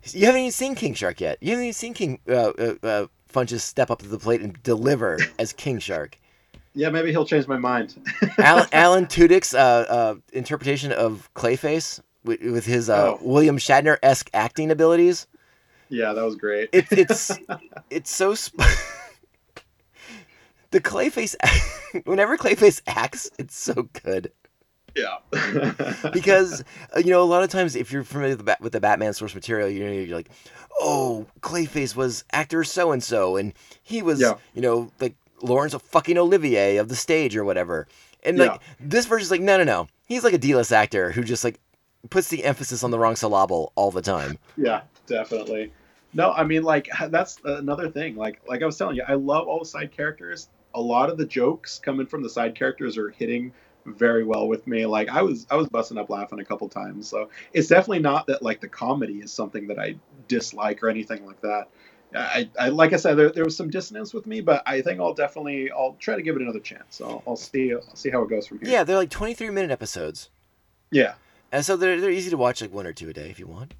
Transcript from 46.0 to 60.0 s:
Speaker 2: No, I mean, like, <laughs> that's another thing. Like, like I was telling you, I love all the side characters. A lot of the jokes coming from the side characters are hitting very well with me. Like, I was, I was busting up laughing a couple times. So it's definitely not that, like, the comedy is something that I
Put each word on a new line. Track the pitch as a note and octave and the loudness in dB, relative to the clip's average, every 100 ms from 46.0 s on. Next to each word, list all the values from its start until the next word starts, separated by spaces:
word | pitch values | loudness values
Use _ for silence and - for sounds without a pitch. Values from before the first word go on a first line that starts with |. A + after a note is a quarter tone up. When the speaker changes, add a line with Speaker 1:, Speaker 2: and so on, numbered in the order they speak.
| _ | _
Speaker 2:
No, | D#3 F#3 | 0 0
I | E3 D#3 | 2 0
mean, | D#3+ | 0
like, | D#3+ D3+ - - | 2 0 -2 -8
<laughs> | E3 | -2
that's | E3 F#3 - | -2 -2 -8
another | D3 C#3+ C#3+ C#3+ E3 | -8 -6 -4 -4 -6
thing. | D#3+ D#3 A2 | -6 -10 -6
Like, | G#2+ G#2 - | -8 -8 -10
like | B2 | -4
I | D#3+ | -4
was | D3 | -2
telling | F#3+ B2+ | -4 -4
you, | B2+ | -2
I | |
love | C#3 C#3 D3+ E3 | -2 0 -2 -2
all | D#3+ | -6
the | D#3+ | -6
side | D#3 D3+ | -10 -12
characters. | - D3 D#3 F3 E3+ - _ _ | -6 -8 -8 -14 -14 -16 _ _
A | A2+ | -6
lot | A#2+ A#2+ C#3+ | 0 2 2
of | D#3+ | 0
the | D3 | -4
jokes | - B2+ - - - | 0 0 0 -8 -10
coming | - C3+ C3 | -6 -6 -6
from | - | -6
the | A2+ | -8
side | A#2+ A2+ A2 | -4 -4 -2
characters | C3 C3 C3 A2 | -4 -4 -8 -6
are | G#2 | -8
hitting | - A2+ A#2+ B2 - _ _ - | -6 -6 -4 -6 -14 _ _ -20
very | G#2 A#2 A#2 | -2 2 2
well | A2 G#2+ G#2+ | 0 -2 -2
with | A2 - | -4 -4
me. | A#2 A2 | -4 0
Like, | G#2+ G#2+ | -2 0
I | C#3 | 0
was, | F#3 B2 - | 0 -2 -2
I | C#3+ | -2
was | D#3 | 0
busting | A#2 A2 A2+ | -2 -4 -8
up | G2+ | -8
laughing | G2+ G#2 G#2 | -8 -8 -12
a | G2 | -10
couple | G2+ G2+ | -8 -8
times. | - G2+ G#2 G#2 | -10 -12 -12 -10
So | A2 G#2+ - - | -8 -8 -12 -4
it's | F3 D#3+ | -2 6
definitely | F3 F#3+ F#3+ | 4 4 0
not | D3 C#3+ D3+ | 2 0 -2
that, | C3+ | -4
like, | A#2 G#2+ | -4 -6
the | G2 | -8
comedy | - A#2 C#3+ A2 G2+ | -8 -4 -2 -4 -8
is | G#2 | -12
something | - G2 G#2+ G#2 | -10 -8 -8 -10
that | G2+ | -8
I | G#2+ G#2+ | -8 -10